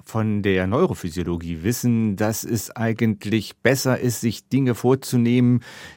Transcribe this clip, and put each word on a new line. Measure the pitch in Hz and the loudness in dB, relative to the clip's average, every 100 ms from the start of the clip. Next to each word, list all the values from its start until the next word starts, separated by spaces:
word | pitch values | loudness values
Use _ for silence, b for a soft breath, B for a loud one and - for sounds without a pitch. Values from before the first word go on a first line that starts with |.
von | - 113 110 104 | -6 -2 0 0
der | 101 92 92 | 2 2 2
Neurophysiologie | 123 180 107 90 87 85 85 85 82 | 2 0 -2 -6 -4 -4 -4 -4 -4
wissen, | 95 123 123 117 110 | -2 0 0 2 0
dass | 95 107 107 | 0 -2 -2
es | - 110 - | -4 -4 -4
eigentlich | - 113 110 113 104 104 107 - - | -4 -2 0 0 0 -2 -2 -4 -2
besser | 123 131 131 123 | 0 2 0 0
ist, | 123 113 | 0 -2
sich | 117 - - | -2 -4 -2
Dinge | 131 127 113 | 0 0 2
vorzunehmen, | 123 135 - 127 117 123 123 123 B B B | 2 2 2 2 4 4 4 2 B B B